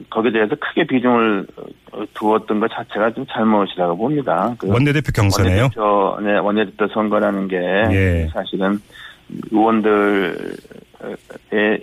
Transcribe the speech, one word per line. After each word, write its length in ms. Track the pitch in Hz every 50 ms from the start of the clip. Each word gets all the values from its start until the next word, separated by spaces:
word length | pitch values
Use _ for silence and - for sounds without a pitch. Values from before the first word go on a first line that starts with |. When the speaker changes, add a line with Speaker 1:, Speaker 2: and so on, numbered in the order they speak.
| 98 -
Speaker 1:
거기에 220 | - 113 107 123 107
대해서 200 | 113 107 104 147 -
크게 260 | - - - - 180
비중을 640 | 151 135 131 113 123 120 117 113 110 104 98 87 - - - - - - _ _ - - 107 107 - -
두었던 460 | - 110 107 110 110 107 - 110 107
것 100 | 107 113
자체가 420 | - - - - - 101 104 117 113
좀 120 | - 135 127
잘못이라고 680 | - 120 110 110 107 104 101 92 - - 90 87 85 87
봅니다. 560 | 110 131 151 147 131 113 82 85 95 113 123 117
그 80 | - 95
Speaker 2:
원내대표 440 | 101 117 139 147 139 156 143 - 117
경선에요? 560 | - 107 98 95 - 98 95 92 98 120 135 -
Speaker 1:
원내대표, 440 | - 107 104 101 101 98 92 92 95
네, 160 | 104 104 104 101
원내대표 500 | 82 101 104 107 110 95 - - 107 101
선거라는 580 | - 110 107 107 104 104 101 104 101 98 95 95
게 80 | 95 90
Speaker 2:
예. 720 | 87 90 95 98 110 113 98 95 95 92 87 85 80 80
Speaker 1:
사실은 480 | 80 - 95 - - 92 98 95 101 101 104 - - - - - - - _ - - - - -
의원들의, 840 | - 107 107 110 110 110 104 107 107 104 101 101 101 98 95 85 82 - - 50 50 - - - - - - _ _ - - - - - _ - - - _ - - 107 104 107 107 -